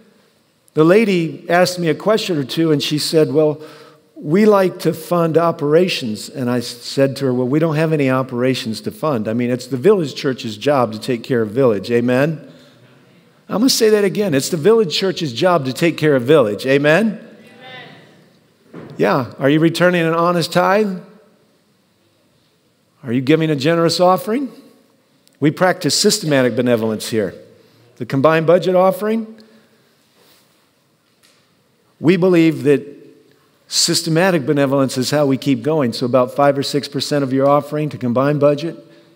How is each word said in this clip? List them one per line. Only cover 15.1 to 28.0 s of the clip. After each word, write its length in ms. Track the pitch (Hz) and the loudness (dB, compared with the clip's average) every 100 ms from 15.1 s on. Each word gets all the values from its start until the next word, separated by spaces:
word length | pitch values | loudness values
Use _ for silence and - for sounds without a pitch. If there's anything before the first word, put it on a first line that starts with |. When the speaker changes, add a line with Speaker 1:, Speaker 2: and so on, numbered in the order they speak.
| - 156 | -2 -6
Speaker 1:
job 320 | 113 180 175 | -2 0 2
to 80 | 131 | -2
take 240 | 123 170 - | 0 -2 2
care 180 | 156 | 2
of 80 | 135 | 2
village. 440 | 120 156 107 101 131 | 4 4 4 0 0
Amen? 520 | 139 147 165 220 180 - - - - 254 254 - - - _ _ _ _ _ _ | 2 4 4 2 -4 -14 -20 -20 -20 -20 -20 -20 -20 -20 _ _ _ _ _ _
Speaker 2:
Amen. 200 | - - - | -20 -16 -4
Speaker 1:
Yeah. 360 | 208 160 110 - | 0 0 -4 -2
Are 80 | 139 | 0
you 100 | 151 | 2
returning 440 | 165 165 180 180 | 2 2 0 2
an 120 | 160 | 0
honest 380 | 165 170 175 151 | 0 0 0 0
tithe? 480 | 175 185 202 208 185 - - _ _ _ _ _ _ _ _ _ _ _ _ _ _ _ _ _ _ | 0 2 2 0 -6 -12 -20 _ _ _ _ _ _ _ _ _ _ _ _ _ _ _ _ _ _
Are 100 | 135 | -6
you 80 | 123 | -4
giving 300 | 131 160 160 | 2 2 2
a 60 | 143 | 0
generous 420 | 143 170 165 170 | 0 2 0 2
offering? 540 | 180 185 208 240 262 - - _ _ _ _ _ _ _ | 2 2 0 -4 -6 -12 -20 _ _ _ _ _ _ _
We 100 | 143 | -2
practice 460 | - 180 175 143 - | 2 0 0 -2 0
systematic 580 | 208 202 156 139 123 | 0 0 0 2 2
benevolence 540 | 113 123 117 110 107 - | 0 0 2 0 -4 -4
here. 260 | 113 92 - - _ _ _ _ | -4 -4 -6 -20 _ _ _ _
The 100 | _ | _